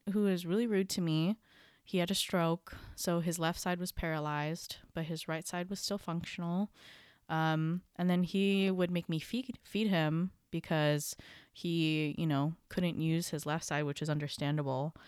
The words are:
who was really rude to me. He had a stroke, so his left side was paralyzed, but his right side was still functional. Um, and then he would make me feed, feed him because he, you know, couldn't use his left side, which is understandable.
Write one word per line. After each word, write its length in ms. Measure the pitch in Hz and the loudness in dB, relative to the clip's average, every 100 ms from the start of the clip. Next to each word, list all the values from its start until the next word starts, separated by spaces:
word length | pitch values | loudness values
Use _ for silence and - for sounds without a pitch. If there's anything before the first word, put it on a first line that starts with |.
| - | -2
who 120 | 202 | 2
was 200 | 202 180 | 2 2
really 220 | 175 196 240 | 0 0 2
rude 240 | 196 190 | 2 2
to 100 | - | 0
me. 380 | 165 156 170 220 _ - - _ | 2 4 2 0 _ -20 -20 _
He 140 | - 185 | -4 0
had 120 | 175 | 2
a 60 | 196 | 0
stroke, 600 | - 185 165 170 - - - - | 0 2 2 0 -4 -16 -14 -6
so 240 | - 170 | 0 0
his 180 | 170 170 | 0 0
left 220 | 160 175 | 0 -2
side 180 | 185 180 | -2 -2
was 140 | 180 | -4
paralyzed, 840 | - 165 160 151 147 151 170 - - - | -4 -2 -2 -2 -2 -2 -4 -8 -14 -10
but 120 | - | -6
his 240 | 160 160 - | -4 -4 -4
right 180 | 160 - | -6 -4
side 240 | 180 180 | -6 -4
was 80 | 196 | -6
still 200 | - 202 | -4 -4
functional. 760 | - 170 170 - 170 180 208 - - - - _ - | -4 -4 -6 -6 -2 0 -2 -6 -20 -20 -20 _ -4
Um, 540 | 160 160 156 160 175 - | 0 2 2 2 -2 -6
and 160 | - 180 | -2 2
then 140 | 180 | 2
he 480 | 175 196 196 196 190 | 2 2 4 4 2
would 180 | 185 180 | 2 0
make 180 | 175 - | 0 -2
me 120 | 160 | -4
feed, 360 | - 240 262 - | -2 -6 -6 -10
feed 240 | - 202 220 | -4 0 2
him 460 | 180 156 160 185 - _ | 4 4 2 0 -6 _
because 640 | 165 - 160 151 147 - - - - - | -6 0 2 4 2 0 -10 -16 -20 -20
he, 640 | - 175 170 160 156 151 - | -8 -2 2 2 2 0 0
you 80 | 160 | 0
know, 300 | 139 147 165 - | 2 0 -2 -6
couldn't 300 | - 175 - | -2 0 0
use 300 | 160 165 170 | 2 2 0
his 180 | 151 147 | -4 -2
left 180 | 156 | -4
side, 200 | - 147 | -2 -2
which 180 | 147 143 | -2 -2
is 80 | 156 | -2
understandable. 840 | 147 147 - 143 151 139 131 151 - | -2 -2 -2 -2 0 0 -2 -4 -6